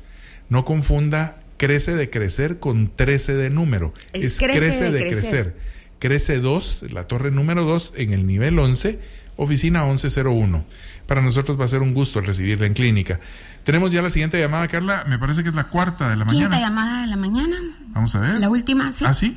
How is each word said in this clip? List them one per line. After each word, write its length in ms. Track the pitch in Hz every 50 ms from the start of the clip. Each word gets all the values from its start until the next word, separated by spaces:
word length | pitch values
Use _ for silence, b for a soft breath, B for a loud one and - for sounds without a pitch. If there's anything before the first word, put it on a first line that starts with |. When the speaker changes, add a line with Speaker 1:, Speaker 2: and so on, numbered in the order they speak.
| B B B B B B B B B B
Speaker 1:
No 160 | 120 127 131
confunda 760 | - 156 156 143 143 147 147 147 151 151 156 160 160 - - - - - -
Crece 360 | 143 135 143 147 139 - 170
de 140 | 165 139 127
crecer 480 | - 127 - 95 - - 139 156 175 170
con 280 | - 147 117 113 110 101 -
trece 380 | - 131 131 139 135 - - 139
de 160 | 135 135 131
número. 420 | 143 156 170 156 120 95 85 80 - B B B B
Speaker 2:
Es 100 | 95 104
Speaker 1:
Es 140 | 127 - -
Speaker 2:
Crece 200 | 262 254 269 156
Speaker 1:
Crece 260 | 156 160 - 254 -
Speaker 2:
de 80 | - 151
Speaker 1:
de 80 | 135 - -
Speaker 2:
crecer. 100 | 117 104
Speaker 1:
crecer. 360 | 101 226 202 131 107 87 - B B B B B B B B -
Crece 420 | - 127 139 147 - - 147 127
dos, 440 | 123 131 143 180 190 - - - - 120
la 160 | 117 90 90
torre 240 | - 120 120 131 143
número 340 | 135 135 143 160 170 175 170
dos, 280 | 156 160 170 165 - -
en 160 | - 127 104 101
el 140 | 98 95
nivel 320 | 95 95 101 120 151 165 160
once, 400 | 143 127 127 123 - 202 220 - B B B B B B B
oficina 480 | - 147 143 151 127 139 165 170 170 151
once 240 | 139 139 135 - 139
cero 220 | 117 139 131 131 120
uno. 320 | 113 107 98 87 78 76 - B B B B B B B
Para 140 | B 143 135 131
nosotros 360 | 127 120 135 135 143 143 135
va 40 | 131
a 40 | 120
ser 120 | 131 135 135
un 100 | 131 123
gusto 240 | 135 139 127 - 110
el 80 | 95
recibirla 400 | 101 98 90 92 98 104 101 107
en 80 | 101 104
clínica. 460 | 127 127 120 110 101 90 - 92 - B B B B B B B B B
Tenemos 280 | - 147 165 185 185
ya 100 | 175 175 175
la 80 | 180
siguiente 280 | - 147 156 160 151 175
llamada, 280 | 156 147 151 165 170 165
Carla. 360 | - 170 180 196 202 180 147
Me 120 | 147 131 117
parece 240 | 127 - 151 165 165
que 60 | 170
es 40 | 156
la 100 | 156 139
cuarta 460 | - - 175 180 185 175 - 147 120
de 60 | 110
la 80 | 107 107
Speaker 2:
Quinta 220 | 110 147 - 285 302
Speaker 1:
mañana. 120 | 277 262
Speaker 2:
llamada 400 | 233 214 214 220 220 233 240 247 247
de 40 | 233
la 80 | 208
mañana. 400 | 196 196 190 214 247 294 330 349 359 349 339 302 - - -
Speaker 1:
Vamos 260 | - 110 113 113 -
a 60 | 101
ver. 180 | 104 139 208 220
Speaker 2:
La 100 | 202 202
última, 420 | 233 247 240 - 269 269 262 269 262
sí. 120 | - 277
Speaker 1:
Ah, 80 | 254 -
sí, 220 | - - 233 233